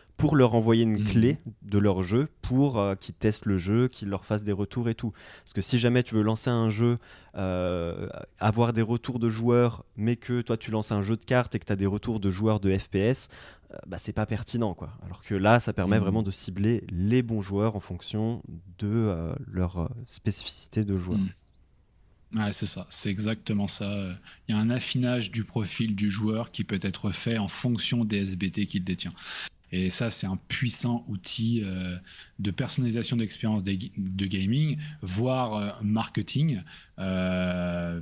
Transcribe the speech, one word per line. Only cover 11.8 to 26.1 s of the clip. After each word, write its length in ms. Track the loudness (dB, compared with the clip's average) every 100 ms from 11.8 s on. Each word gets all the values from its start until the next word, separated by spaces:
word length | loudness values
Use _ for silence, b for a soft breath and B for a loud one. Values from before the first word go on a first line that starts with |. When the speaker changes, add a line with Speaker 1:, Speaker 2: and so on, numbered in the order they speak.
| 0
Speaker 1:
retours 340 | 0 -2 -2
de 100 | 0
joueurs 300 | 2 2 2
de 180 | 2 2
F 100 | 0
P 120 | 0
S, 280 | 2 0 -4 B B B -20
euh, 40 | -18 -12
bah, 100 | -10
c'est 140 | -6
pas 120 | -4
pertinent, 500 | -2 -4 -4 -2 -2
quoi. 220 | -4 -10 -12
Alors 200 | -14 -12
que 100 | -4
là, 240 | 4 6 6
ça 140 | 4
permet 240 | 0 4 4
Speaker 2:
Mhm. 60 |
Speaker 1:
vraiment 200 | 4 2
de 80 | 0
cibler 540 | -4 -6 0 2 0 -2
les 340 | 0 2 4
bons 180 | 2 -2
joueurs 320 | -2 0 0
en 60 | -2
fonction 600 | -6 -10 -6 -2 -2 -4 -10 -16 -16 -6
de, 80 | -2
euh, 480 | 2 2 0 -4 -6 -6
leur, 300 | -2 -2 -2
euh, 100 | -4 -6 -14
spécificité 800 | -6 -4 -2 -6 -10 -6 -2
de 120 | 0 0
joueur. 220 | 0 0
Speaker 2:
Mhm. 120 | -2 -4 _ _ _ _ _ _ _ _ _ -2
Ouais, 160 | -2
c'est 140 | -2 -4
ça, 200 | -6 -8
c'est 220 | -6 -4
exactement 560 | -2 -2 -4 -2 -2 -2
ça. 240 | -2 -4
Euh, 240 | -4 -6 -10 B B -2
il 80 |
y 40 | 0
a 20 |
un 100 | 2
affinage 600 | 0 0 0 0 0 -2
du 100 | -6
profil 540 | -4 -4 -4 -2 -2 0
du 120 |
joueur 440 | 0